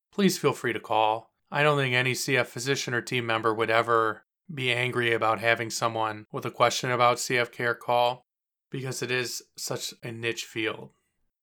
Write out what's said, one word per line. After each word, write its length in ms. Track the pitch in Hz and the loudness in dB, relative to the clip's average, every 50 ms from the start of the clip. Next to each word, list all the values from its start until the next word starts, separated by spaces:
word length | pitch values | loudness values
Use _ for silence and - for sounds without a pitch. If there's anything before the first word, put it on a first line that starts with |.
| _ _ | _ _
please 260 | - 208 202 180 185 | -2 2 2 2 2
feel 160 | - - 139 117 | 2 0 0 0
free 180 | - - 120 | 0 -2 -4
to 80 | 107 104 | -4 -4
call. 540 | - - 110 107 110 107 110 113 - _ _ _ _ - | -2 0 2 4 4 4 2 0 -4 _ _ _ _ -6
I 120 | - 143 147 | -2 2 4
don't 140 | 151 147 | 4 4
think 180 | 143 135 127 123 | 2 2 2 2
any 180 | 123 127 131 120 | 2 2 2 0
C 240 | - - 143 135 | -2 -2 0 2
F 100 | 123 120 | 2 2
physician 460 | - - 123 120 139 139 - - 135 120 | 0 -4 -6 -2 -2 -2 -2 -2 -2 -4
or 80 | 117 | -4
team 240 | 110 - 131 123 117 | -4 -2 -4 -2 -2
member 280 | 117 113 113 110 113 107 | 0 -2 0 2 0 2
would 160 | 110 113 107 | 2 2 4
ever 540 | 113 117 113 113 117 113 113 110 107 - _ _ _ _ _ - | 4 4 4 4 4 2 2 2 -2 -6 _ _ _ _ _ -12
be 200 | 160 135 131 123 | -8 -4 -2 0
angry 420 | 120 123 123 127 117 123 120 117 117 | 0 0 0 -2 0 0 0 2 2
about 260 | 110 110 110 110 98 | 2 2 2 0 2
having 300 | 107 117 117 113 117 110 | 2 2 2 2 0 -6
someone 560 | - - 123 117 113 110 110 110 107 107 107 _ | -4 -2 -2 -2 -2 -2 -2 -2 -4 -8 -12 _
with 140 | - 131 123 | -10 -8 -8
a 60 | 117 | -6
question 400 | - - 123 117 - - - 127 | 0 2 2 2 2 0 -2 -2
about 280 | 123 120 123 120 123 120 | 0 4 4 4 2 2
C 180 | - - 131 | -2 -2 0
F 140 | 123 120 - | 0 -2 -2
care 240 | - - 123 120 117 | -4 -4 -2 -2 -2
call, 500 | - - - 120 120 123 123 127 - _ _ _ _ _ _ _ _ _ _ | -4 -2 0 2 4 4 2 0 -2 _ _ _ _ _ _ _ _ _ _
because 320 | - 139 127 131 123 - | -10 -8 -8 -8 -8 -6
it 100 | 127 117 | -4 -2
is 320 | 127 127 123 113 - - - _ _ | -2 -2 -2 -4 -6 -10 -12 _ _
such 360 | - - - 131 - - - - _ - | -12 -8 -8 -6 -6 -8 -10 -12 _ -12
a 80 | 120 | -12
niche 340 | 113 113 117 117 117 - - | -10 -6 -6 -6 -6 -6 -8
field. 460 | - - 117 110 107 - - - - _ _ _ _ _ _ _ _ _ _ | -10 -6 -4 -4 -4 -4 -6 -12 -20 _ _ _ _ _ _ _ _ _ _